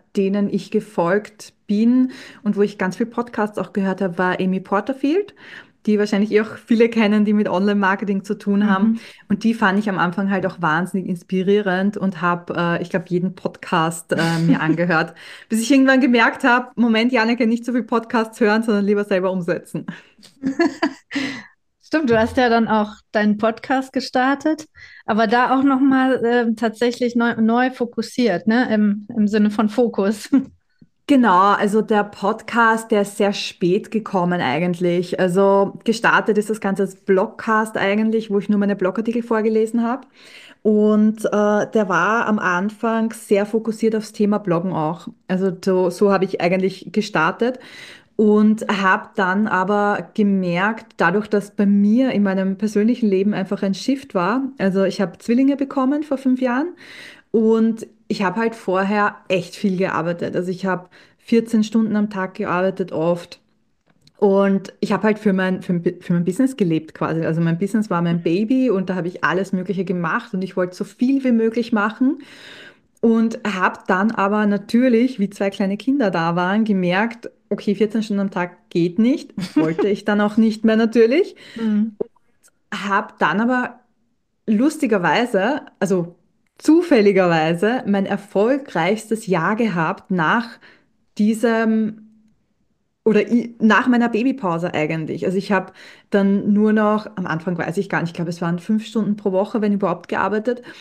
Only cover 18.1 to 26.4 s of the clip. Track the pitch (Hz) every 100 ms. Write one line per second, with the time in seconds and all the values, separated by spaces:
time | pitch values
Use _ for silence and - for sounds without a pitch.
18.1 | 240 220 - 214 220 226 208 196 208 208
19.1 | 190 185 185 170 156 - 165 - - -
20.1 | _ - _ 269 - 339 - - - _
21.1 | 285 269 262 - _ _ _ _ 302 294
22.1 | 226 233 269 247 233 226 214 208 - _
23.1 | 220 214 208 220 226 - 269 269 269 262
24.1 | 254 254 277 311 311 - - - - -
25.1 | 214 226 240 247 269 277 262 269 262 262
26.1 | 254 226 240